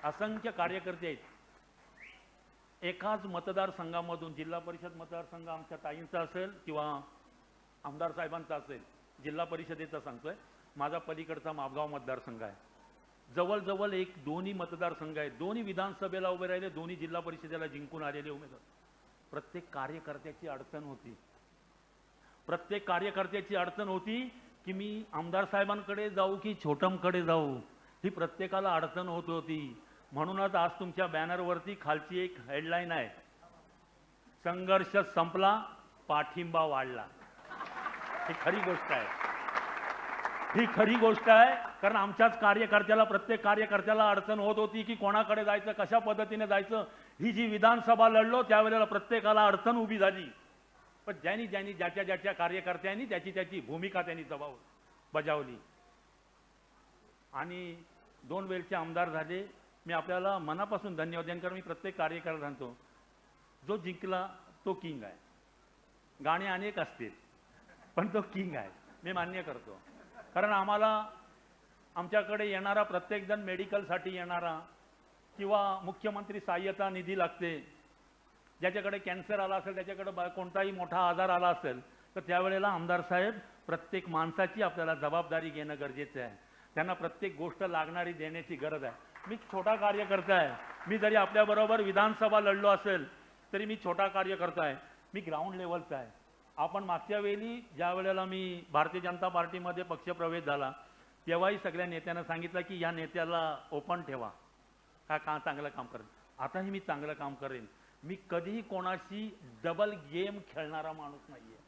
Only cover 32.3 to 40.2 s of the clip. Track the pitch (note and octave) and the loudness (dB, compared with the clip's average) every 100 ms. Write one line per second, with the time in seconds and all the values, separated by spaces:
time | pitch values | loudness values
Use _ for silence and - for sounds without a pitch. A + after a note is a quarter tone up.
32.3 | F3+ A#2+ C#3 D#3+ E3+ F3 E3 A2+ - - | -6 -6 -4 -2 -2 0 -2 -4 -8 -20
33.3 | _ - - - - _ _ _ _ - | _ -20 -20 -20 -20 _ _ _ _ -20
34.3 | _ E3+ F3+ F#3 F#3+ F#3 G3+ F#3+ - E3+ | _ -6 -4 4 4 6 2 2 2 2
35.3 | F#3 F#3+ G#3+ G#3+ - - - - D3+ D3+ | 6 6 6 0 -16 -20 -20 0 0 0
36.3 | - E3+ E3 D#3+ C3+ C3 A#2+ G2+ - - | -4 0 2 2 2 -2 -6 -10 -16 -20
37.3 | - - - - - - - - - F5+ | -20 -16 -12 -10 -8 -8 -8 -8 -6 -4
38.3 | D#3+ E3 G3+ G3 F3 - C3+ A2 - - | 0 2 2 0 0 0 0 0 -4 -4
39.3 | - - - - - - - - - | -4 -4 -4 -4 -6 -6 -6 -6 -4